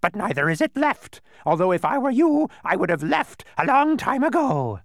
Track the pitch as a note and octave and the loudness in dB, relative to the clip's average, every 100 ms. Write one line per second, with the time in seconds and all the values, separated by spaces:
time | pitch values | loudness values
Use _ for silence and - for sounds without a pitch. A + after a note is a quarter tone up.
0 | F3 G3+ G3+ C#3+ D3 D#3+ D#4 - D4 - | -2 -2 -4 0 0 2 -2 0 -2 -2
1 | - - _ - - D#3+ F#3 F3 E3 C#4+ | -10 -20 _ -10 -2 2 2 2 0 0
2 | C4 B3 E4 D4 D#4 - - F3 F3 E3 | 0 2 2 2 0 -4 -4 -2 0 -2
3 | D#3 D3+ - - - - D#3 C4+ D4+ D#4 | 0 -2 -4 -10 -16 -4 2 2 2 0
4 | - C4+ D4 F4 C#4+ D3+ B2 G2 | -2 0 0 0 0 -2 -4 -6